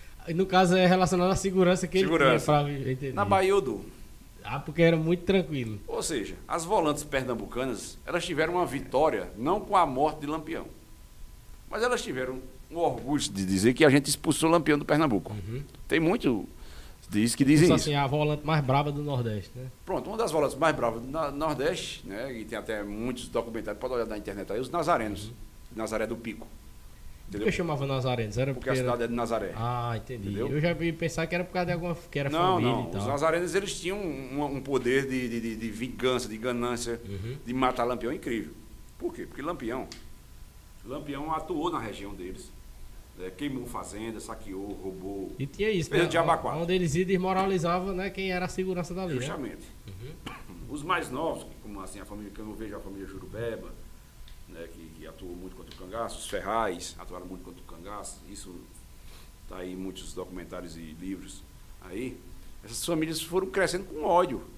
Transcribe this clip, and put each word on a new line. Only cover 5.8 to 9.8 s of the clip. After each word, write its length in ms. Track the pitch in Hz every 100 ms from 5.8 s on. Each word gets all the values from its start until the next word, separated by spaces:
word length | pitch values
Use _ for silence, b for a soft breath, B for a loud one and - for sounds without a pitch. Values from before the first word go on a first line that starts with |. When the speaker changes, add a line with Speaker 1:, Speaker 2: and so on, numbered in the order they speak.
| -
Speaker 2:
Ou 140 | 220
seja, 340 | 175 139 95 92 -
as 160 | 170
volantes 400 | 165 208 156 143
pernambucanas, 960 | - 135 127 113 98 120 131 101 - - -
elas 180 | 165 165
tiveram 280 | 147 160
uma 120 | 180 156
vitória, 640 | 135 - 127 156 113 - 101
não 240 | 135 208
com 160 | 196
a 100 | 196